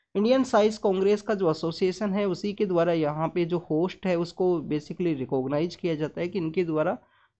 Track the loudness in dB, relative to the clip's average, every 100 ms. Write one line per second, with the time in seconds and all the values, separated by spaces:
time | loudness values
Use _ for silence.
0 | _ 0 2 4 4 4 4 2 0 2
1 | 2 2 0 0 0 0 -4 0 -2 0
2 | -2 0 0 -2 -4 -2 0 2 2 2
3 | 0 0 -2 0 0 -2 -2 0 0 -2
4 | -2 0 -2 0 0 0 0 -4 -4 -4
5 | -2 -2 -2 -2 0 0 -2 -4 -4 -2
6 | -4 -4 -4 -2 -2 -2 0 0 0 -2
7 | _ _ _ _